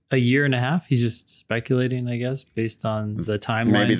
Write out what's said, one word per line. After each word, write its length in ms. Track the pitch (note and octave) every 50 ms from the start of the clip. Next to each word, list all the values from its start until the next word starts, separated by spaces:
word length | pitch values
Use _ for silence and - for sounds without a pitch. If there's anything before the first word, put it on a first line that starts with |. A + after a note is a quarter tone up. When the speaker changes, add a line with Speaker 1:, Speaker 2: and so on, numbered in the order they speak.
| _ -
Speaker 1:
a 60 | C3+
year 280 | C3 A#2+ A#2+ C3 C#3+ C#3+
and 100 | C#3 B2+
a 40 | A#2+
half? 280 | B2+ C3 E3+ F3 -
He's 140 | - C3+ A#2
just 280 | A#2+ A2+ - - - -
speculating, 800 | - - _ - A2+ A#2 - - C3 B2 B2+ B2 B2+ B2 B2 B2
I 80 | A#2+
guess, 260 | A#2 B2 B2+ C3+ C3
based 420 | - - - A2+ A2+ A2 - - -
on 300 | A2 G#2+ G#2+ G#2+ G#2+ G#2
the 220 | F#2+ E2 G#2+ G#2 G#2
timeline 320 | - - A2+ A#2 A#2 A2+
Speaker 2:
Maybe 240 | G#2 G#2 G#2 G2
Speaker 1:
for 40 | G#2+